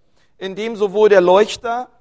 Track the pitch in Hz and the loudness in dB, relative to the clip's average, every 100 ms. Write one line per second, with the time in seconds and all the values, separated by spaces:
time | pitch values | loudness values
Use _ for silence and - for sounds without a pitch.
0 | _ _ _ _ 190 190 220 226 202 196 | _ _ _ _ -14 -10 -10 -6 -6 0
1 | 214 196 175 185 220 - 233 240 254 _ | 4 4 4 4 2 -4 -10 -10 -10 _